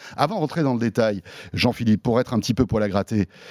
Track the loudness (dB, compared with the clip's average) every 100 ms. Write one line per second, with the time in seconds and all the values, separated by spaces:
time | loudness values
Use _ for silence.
0 | -8 -2 -2 0 -4 0 0 0 0 2
1 | 0 0 -6 -16 -10 -2 -2 0 2 2
2 | 2 0 0 -2 0 0 2 0 0 0
3 | 0 -2 -2 -6 -20